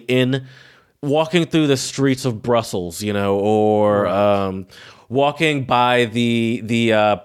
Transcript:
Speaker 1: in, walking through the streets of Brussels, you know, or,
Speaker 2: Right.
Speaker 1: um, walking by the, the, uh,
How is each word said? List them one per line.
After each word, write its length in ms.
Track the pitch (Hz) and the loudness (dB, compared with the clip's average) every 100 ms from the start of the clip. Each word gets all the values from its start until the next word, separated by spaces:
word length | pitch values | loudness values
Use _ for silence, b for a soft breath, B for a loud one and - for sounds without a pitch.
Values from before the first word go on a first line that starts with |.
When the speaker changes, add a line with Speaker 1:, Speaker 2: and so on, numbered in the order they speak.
| - | 0
Speaker 1:
in, 380 | 127 127 135 135 B B B B _ | 0 0 -2 -6 B B B B _
walking 420 | 147 147 160 175 165 | -2 -2 0 0 0
through 200 | 160 151 | 0 2
the 100 | 131 | 0
streets 480 | - - 139 131 | -2 -2 0 0
of 180 | 131 107 | -2 -4
Brussels, 600 | - 120 110 104 87 82 | 0 0 0 -6 -6 -6
you 100 | 104 | -6
know, 240 | 101 101 98 | -2 -2 0
or, 680 | 101 107 107 104 104 104 | 2 2 2 2 2 2
Speaker 2:
Right. 400 | 98 92 104 101 98 | 0 2 2 2 -2
Speaker 1:
um, 200 | 95 92 B B B B | -6 -12 B B B B
walking 540 | 123 143 143 160 147 | -2 0 0 0 0
by 420 | 120 123 123 123 120 | 0 2 4 2 0
the, 540 | 113 120 117 113 117 | 0 0 0 -2 -4
the, 280 | 104 117 117 | -4 0 2
uh, 220 | 110 107 101 | 2 2 0